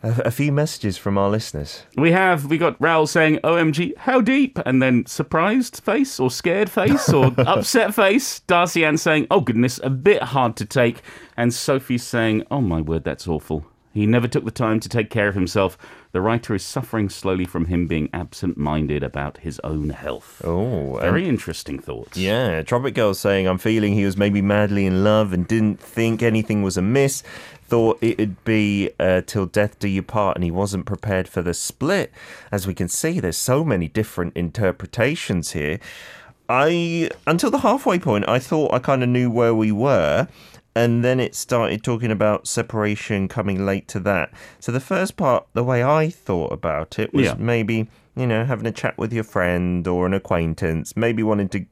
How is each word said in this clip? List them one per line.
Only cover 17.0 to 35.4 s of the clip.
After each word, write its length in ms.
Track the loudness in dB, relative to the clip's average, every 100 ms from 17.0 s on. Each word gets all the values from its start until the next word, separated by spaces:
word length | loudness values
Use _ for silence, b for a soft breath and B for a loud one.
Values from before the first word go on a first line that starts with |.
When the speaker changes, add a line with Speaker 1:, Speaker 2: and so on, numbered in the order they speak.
| -2
Speaker 2:
slowly 380 | -2 -2 -2 -2
from 180 | -2
him 220 | -2 0 0
being 240 | -2 -2
absent-minded 880 | -6 -10 -6 -6 -2 -2 -2 -2 -2
about 360 | -4 -6 -8 -8
his 200 | -12 -10
own 240 | -6 -4 -6
health." 520 | -6 -8 -10 -14 -10
Speaker 1:
Oh, 540 | -4 -2 -2 -4 -4 -2
Speaker 2:
Very 220 | 0 0
Speaker 1:
and 80 | 0
Speaker 2:
interesting 480 | -4 -4 -12 -10 -10
thoughts. 380 | -10 -12 -10 -4
Speaker 1:
Yeah, 420 | -2 0 0 -2
Tropic 320 | -2 -2 -2
Girl 200 | 0 0
saying, 340 | 2 2 2 2
"I'm 80 | 0
feeling 360 | 0 2 2
he 100 | 2
was 120 | 0 2
maybe 240 | 2 2
madly 420 | 2 2 2 2
in 180 | 2 2
love 300 | 4 2 2
and 160 | -2 0
didn't 320 | 2 0 -2
think 420 | -6 -2 0 2
anything 400 | 0 0 0 0
was 140 | 0 0
amiss. 460 | 0 2 2 -2 B B B B -2
Thought 300 | 2 2 2
it'd 440 | 0 0 -2 -2
be, 460 | 0 2 2 2 -2 0
uh, 220 | 2 2 0
till 200 | -4 0
death 340 | 0 0 -2
do 80 | -2
you 120 | -2
part, 360 | -2 -2 0 0
and 80 |
he 80 | -2
wasn't 340 | -2 -2 -4 -6
prepared 400 | -8 -2 -2 -2
for 160 | -4
the 120 | -4
split." 580 | -4 -8 -4 -2 -2 -4 B B B B
As 120 | -6 -4
we 80 |
can 140 | -4 -4
see, 300 | -2 -2 -2
there's 180 | -4 -4
so 260 | 0 0
many 240 | 0 0 -2
different 480 | -4 -4 -4 -6 -4
interpretations 1120 | -6 -2 -2 -2 -10 -2 -2 -2 -4 -4